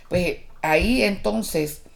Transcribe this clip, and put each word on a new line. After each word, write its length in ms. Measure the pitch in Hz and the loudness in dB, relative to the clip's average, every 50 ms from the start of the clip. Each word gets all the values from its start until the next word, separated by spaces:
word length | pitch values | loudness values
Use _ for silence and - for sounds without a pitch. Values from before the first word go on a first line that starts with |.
| - - | -10 -2
pues 280 | - 180 180 165 - - - - - - | -2 0 0 0 -2 -4 -8 -16 -12 -4
ahí 420 | - 160 156 220 - 214 247 254 214 | 0 2 2 4 4 4 2 4 2
entonces 800 | 202 202 - - 214 208 226 202 - - 160 151 151 - - - - - | 2 0 0 -2 0 0 0 -2 -2 0 -2 -2 -2 -4 -12 -16 -20 -20